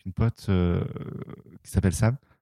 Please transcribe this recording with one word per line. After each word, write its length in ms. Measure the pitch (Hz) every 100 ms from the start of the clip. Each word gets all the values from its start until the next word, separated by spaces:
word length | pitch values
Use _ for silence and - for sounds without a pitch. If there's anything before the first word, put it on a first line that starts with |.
| 98
une 60 |
pote, 360 | - 113 - -
euh, 340 | 92 87 87 - - - - - - - -
qui 80 | -
s'appelle 220 | 95 95
Sam, 240 | - 107 135 _ _